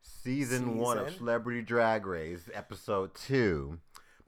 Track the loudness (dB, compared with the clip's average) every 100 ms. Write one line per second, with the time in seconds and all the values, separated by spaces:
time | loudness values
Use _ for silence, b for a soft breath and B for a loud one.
0 | -18 -12 -4 -2 0 0 0 0 2 2
1 | -2 -4 0 0 0 -4 0 4 4 4
2 | 0 -6 -6 -8 -10 -12 -10 -14 -2 0
3 | 0 -6 0 4 4 4 -2 -8 -14 b
4 | b b